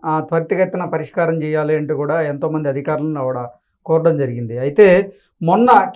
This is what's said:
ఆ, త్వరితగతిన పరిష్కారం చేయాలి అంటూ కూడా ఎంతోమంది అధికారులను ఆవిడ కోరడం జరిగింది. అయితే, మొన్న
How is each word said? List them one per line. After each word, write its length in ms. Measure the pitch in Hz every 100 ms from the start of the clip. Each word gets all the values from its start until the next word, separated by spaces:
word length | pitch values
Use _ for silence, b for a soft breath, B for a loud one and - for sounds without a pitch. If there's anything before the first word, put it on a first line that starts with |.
ఆ, 160 | 160 156
త్వరితగతిన 640 | 156 165 156 185 180 180
పరిష్కారం 580 | 170 156 143 180 165 160
చేయాలి 340 | 151 156 151 151
అంటూ 180 | 147
కూడా 280 | 143 147 165
ఎంతోమంది 460 | 147 143 156 156 147
అధికారులను 520 | 135 147 156 156 147
ఆవిడ 260 | 131 127 120 - _ _ -
కోరడం 320 | 160 160 147
జరిగింది. 400 | 127 120 113 120
అయితే, 540 | 139 143 196 180 190 b b _
మొన్న 480 | 165 202 247 214 185